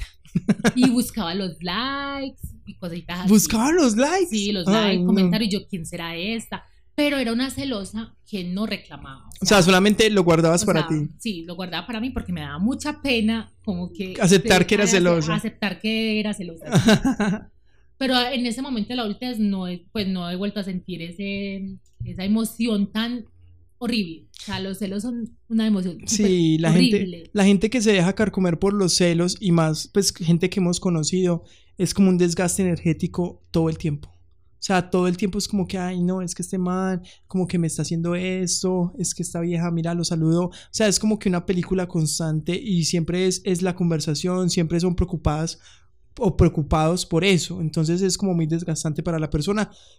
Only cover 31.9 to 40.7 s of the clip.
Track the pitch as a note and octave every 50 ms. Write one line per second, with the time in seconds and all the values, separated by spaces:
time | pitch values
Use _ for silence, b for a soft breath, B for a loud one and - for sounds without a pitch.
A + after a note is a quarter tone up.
31.9 | - - G3 F#3 F#3 F3 F3+ F3 E3 F#3+ F#3 F3 - - F#3+ F3+ E3+ D3 - E3+
32.9 | D#3 - F#3+ E3+ - - F3 F3 - - _ - - E3+ D#3+ D#3+ D#3+ - - D#3+
33.9 | D3 D3 - - - - - _ _ _ _ _ _ - - - G3 F3+ F3 F3+
34.9 | - F3+ F3+ F#3 F3+ F3+ A3 F#3+ F#3+ G#3 - - - G3 F3 F3+ - F#3 F3+ F3+
35.9 | F#3 F3+ F3 F3+ F#3 F#3 F#3 F3 - - F3 - - F#3 F3+ F3+ F3+ F#3 F#3+ F#3
36.9 | F#3 F3 F3+ B B B B - - F#3 F3+ F3 - F3 E3 D#3+ - - D3+ -
37.9 | E3+ E3 E3 F3 F3 F3 F3+ F#3 F#3 F#3 F#3 F3 - - - F#3 F#3 F3+ F3 F3+
38.9 | - - F3 - - - E3+ - - E3+ E3+ F3 F3 E3 E3+ F3 E3+ E3 D#3+ E3
39.9 | E3+ F3 E3 - F3 E3 D#3 D#3+ E3 F3 F3+ F3 F3+ B B B